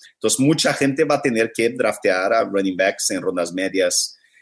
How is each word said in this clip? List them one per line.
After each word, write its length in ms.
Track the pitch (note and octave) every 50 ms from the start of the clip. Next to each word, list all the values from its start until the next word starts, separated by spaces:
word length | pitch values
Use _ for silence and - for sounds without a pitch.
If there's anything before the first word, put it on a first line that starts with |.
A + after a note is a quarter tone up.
| - - _
Entonces, 240 | _ - A2 - -
mucha 340 | C3 C#3+ D#3+ D3+ - D#3 C#3+
gente 300 | - C#3+ C#3 C3+ C#3+ D#3
va 120 | D3 D3
a 60 | C#3
tener 300 | - C#3 A#2 A2+ A2+ A2+ -
que 160 | - A2+ A#2
draftear 640 | B2 - A#2+ G#2+ G#2 - - G2+ F#2 F#2 F#2 G#2 A2+
a 100 | A2+ G#2+
running 300 | G2 G2 G2 G2 F#2+ F#2
backs 360 | F2 F#2+ G2 G2 - - -
en 100 | G2+ F#2
rondas 320 | F2 F#2 F2+ F2+ F2 E2+ F2
medias 640 | F2+ F#2+ F#2+ F#2 F#2+ F2+ F2+ - - - - - _ _ _ _ _